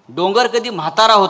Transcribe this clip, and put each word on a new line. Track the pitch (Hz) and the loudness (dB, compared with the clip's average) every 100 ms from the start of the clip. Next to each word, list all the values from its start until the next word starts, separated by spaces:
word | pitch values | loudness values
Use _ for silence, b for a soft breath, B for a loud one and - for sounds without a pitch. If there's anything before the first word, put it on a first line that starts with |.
| _ | _
डोंगर | 131 185 214 240 | -6 -2 0 0
कधी | 233 233 | -2 -6
म्हातारा | 202 156 214 220 | -8 -6 0 4
होत | 208 | 4